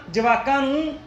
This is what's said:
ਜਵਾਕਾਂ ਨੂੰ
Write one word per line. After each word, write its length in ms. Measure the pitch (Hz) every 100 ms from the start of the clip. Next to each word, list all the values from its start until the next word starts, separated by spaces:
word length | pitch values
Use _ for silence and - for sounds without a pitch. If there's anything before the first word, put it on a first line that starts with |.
| -
ਜਵਾਕਾਂ 500 | 185 233 233 269 277
ਨੂੰ 320 | 269 294 311 294